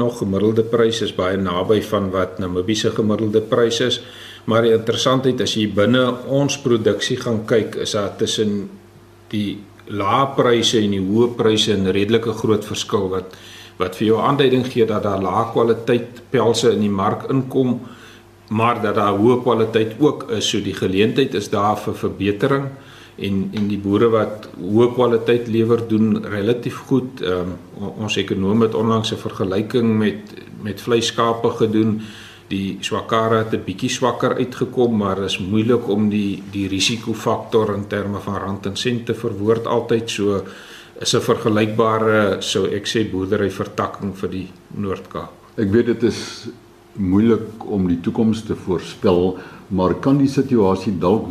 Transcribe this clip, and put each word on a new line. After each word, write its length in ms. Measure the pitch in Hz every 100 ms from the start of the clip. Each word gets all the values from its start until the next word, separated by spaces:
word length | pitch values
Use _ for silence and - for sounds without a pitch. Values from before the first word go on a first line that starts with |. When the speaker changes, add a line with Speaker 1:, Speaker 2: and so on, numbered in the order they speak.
Speaker 1:
nog. 160 | 120 -
Gemiddelde 460 | 101 95 107 110 110
prys 360 | 117 113 110 101
is 60 |
baie 240 | - 92 95
naby 400 | 92 87 92 104 -
van 220 | 104 95
wat 300 | 92 92 -
Namibiese 480 | 92 92 95 107 110 113
gemiddelde 480 | 107 104 110 107 107
prys 320 | 120 117 110
is. 160 | 123 113 - - - - -
Maar 160 | 110 117
die 80 |
interessantheid, 680 | 113 110 110 135 131 131 120
as 100 | 98
jy 140 | 110 107
binne 320 | 98 107 127 127 123 120
ons 220 | 139 143 -
produksie 560 | 123 117 104 101 - 123
gaan 240 | 123 107 110
kyk, 320 | 117 104 -
is 100 | -
daar 220 | 107 101 -
tussen 460 | 107 - 107 101 95 - - - - - -
die 300 | 107 101 98 - - -
lae 380 | 104 98 123 135
pryse 460 | - 123 117 113 113
en 140 | 107 98
die 80 |
hoë 320 | 95 113 120 120
pryse 380 | 110 110 110 98
'n 160 | 95
redelike 400 | 98 101 113 113 107
groot 240 | 117 104
verskil 440 | - - - 107 92
wat, 240 | 95 92 - - - - -
wat 160 | 92
vir 120 | - 110
jou 100 | 110
aanduiding 480 | 117 139 135 127 120
gee 200 | 123 110
dat 200 | 104 104
daar 160 | 95
lae 240 | 92 101 113
kwaliteit 720 | 127 117 110 - 120 - - -
pelse 420 | 127 110 113 123
in 100 | 104
die 80 | 104
mark 400 | 98 104 110 -
inkom, 480 | 135 131 135 127 113 - - - - - - -
maar 320 | 110 117 113
dat 140 | 107 104
daar 180 | 101
hoë 280 | 101 117 123
kwaliteit 520 | 123 113 110 113 110 -
ook 300 | 147 - -
is. 200 | 107 -
So 100 | 104
die 140 | 101
geleentheid 600 | 95 98 92 110 135 135
is 140 | 98 -
daar 280 | 104 104 104
vir 180 | 113
verbetering 760 | 101 98 85 98 101 135 139 135 - - - - -
en, 300 | 98 98 95
en 120 | 107 101
die 80 | 95
boere 260 | 98 101 117
wat 340 | 110 107 - - -
hoë 340 | 90 107 120
kwaliteit 540 | 123 120 113 120 120 117
lewer, 320 | 113 113 113 104
doen 320 | 110 110 107 -
relatief 480 | 104 104 123 127 - -
goed. 340 | 131 127 -
Ehm, 340 | 90 90 90 87 - -
o-, 140 | 98 -
ons 120 | 104 -
ekonoom 420 | 95 98 95 113 110
het 80 | 90
onlangs 340 | 113 110 107
'n 100 | 107 104
vergelyking 720 | - 95 95 110 127 113 107
met, 360 | 107 - - - - -
met 180 | 107 98
vleiskape 720 | - 117 113 - 117 113 117
gedoen. 500 | - 113 107 110 107 - - - - -
Die 300 | 98 98 92
Swakara 640 | - 101 - 113 113 113
het 80 | 110
'n 120 | 104
bietjie 260 | - 90 127
swakker 440 | - 123 117 127
uitgekom, 600 | - 123 - 123 131 117 110
maar 260 | 98 95
is 160 | 95 -
moeilik 500 | 92 107 113 117 -
om 200 | 104 104
die, 340 | 104 101 92 98
die 180 | 101 95
risikofaktor 1080 | 98 - 113 117 110 120 - - 113 104
in 120 | 101 101
terme 320 | 104 98 98
van 180 | 101 95
rand 300 | 95 98 101
en 100 | 98
sent 300 | 127 117 117
te 80 |
verwoord 520 | 110 117 101 104 113 -
altyd. 440 | 117 - 113 -
So 320 | - 101 98 95 - - - - -
is 140 | -
'n 60 | 117
vergelykbare, 1160 | 107 113 117 107 110 110 110 110 110 107 101 95
sou 260 | - 104 90
ek 200 | 101 -
sê, 240 | 117 107
boerderyvertakking 1080 | 92 95 104 98 - 101 - 98 - 101 90
vir 140 | 90
die 180 | 92 90 - -
Noord-Kaap. 640 | 104 101 87 - 80 85 - - -
Speaker 2:
Ek 140 | 101
weet 160 | 113 113
dit 160 | 113
is 460 | 113 - - - 113 - - - -
moeilik 720 | - 92 98 117 104 - - -
om 200 | 101 90
die 140 | 85
toekoms 420 | - - 110 107
te 140 | - 80
voorspel, 800 | - 85 - - 107 87 92 - - - -
maar 260 | 92 92
kan 240 | 82 135 143
die 120 | 139
situasie 680 | 143 131 120 95 95 113 87
dalk 300 | 90 110 87